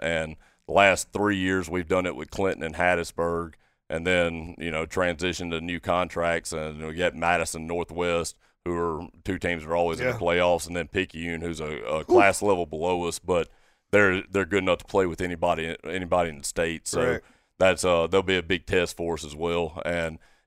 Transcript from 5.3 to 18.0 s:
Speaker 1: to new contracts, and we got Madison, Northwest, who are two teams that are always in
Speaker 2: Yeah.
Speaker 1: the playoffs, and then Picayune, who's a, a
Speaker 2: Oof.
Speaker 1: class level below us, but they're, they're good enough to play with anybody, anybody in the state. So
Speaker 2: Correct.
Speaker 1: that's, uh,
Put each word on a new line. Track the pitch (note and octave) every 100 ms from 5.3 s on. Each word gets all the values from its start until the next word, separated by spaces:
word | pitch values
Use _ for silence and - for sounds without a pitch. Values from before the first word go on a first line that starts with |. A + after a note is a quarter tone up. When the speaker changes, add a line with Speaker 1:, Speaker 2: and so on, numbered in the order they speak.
| E2+ F2
Speaker 1:
to | E2
new | E2+ E2+
contracts, | - F2 F2 E2+ E2+ E2+ -
and | D#2+ D#2 D2+ D#2+
we |
got | D#2+ F2
Madison, | D#2 E2+ F2 D#2+ E2 D#2+
Northwest, | F2 E2 D#2+ F2 E2+ D#2+ - _ _ F2
who | E2+
are | E2+ D#2 F2 -
two | - F2+
teams | F2+ E2+
that | D#2
are | E2+
always | E2+ E2
in | B2+
Speaker 2:
Yeah. |
Speaker 1:
the | A2+
playoffs, | F2 F2 F2 E2+ F2+
and | F2
then | D#2
Picayune, | G2 F#2 D#2+ E2+ E2+
who's | E2+ D#2
a, | D2+ D2 A1
a | D#2
Speaker 2:
Oof. | D#2
Speaker 1:
class | - G2 F#2
level | G#2 F#2 D#2+
below | D#2 F2 F2+ E2+
us, | -
but | F2 F2 D#2 - _ _ _
they're, | G2+ G2+ F#2 -
they're | F#2+
good | F2 G2
enough | F#2 F2
to |
play | - G2 F2+
with | D#2+
anybody, | F2+ E2+ F2 D#2+ D#2+ -
anybody | - F#2 F2 F2+ E2+
in | C#2+
the |
state. | - - E2 D#2+ -
So | E2+
Speaker 2:
Correct. | E2 - - _ _ -
Speaker 1:
that's, | F#2 F2 F#2
uh, | F2